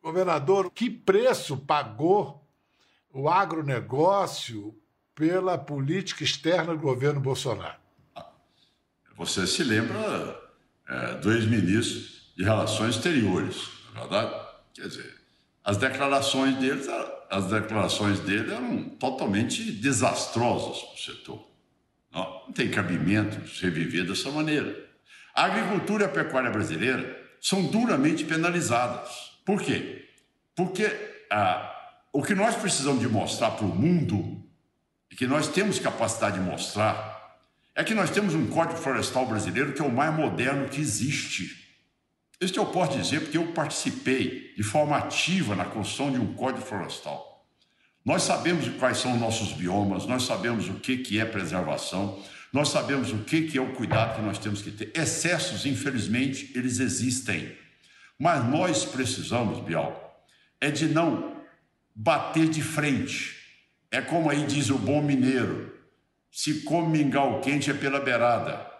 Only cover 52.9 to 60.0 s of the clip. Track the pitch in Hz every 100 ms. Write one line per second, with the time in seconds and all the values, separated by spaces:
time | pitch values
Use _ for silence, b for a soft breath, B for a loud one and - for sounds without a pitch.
52.9 | 139 110 107 - 160 160 131 127 - 101
53.9 | 113 117 - 107 - 104 101 104 - -
54.9 | 165 151 - 165 175 - 101 143 123 143
55.9 | 123 95 120 135 - - 123 127 127 120
56.9 | 95 123 - - 85 71 - - _ b
57.9 | b b b 156 151 117 151 180 156 -
58.9 | 123 127 - 80 117 107 - - 78 69
59.9 | -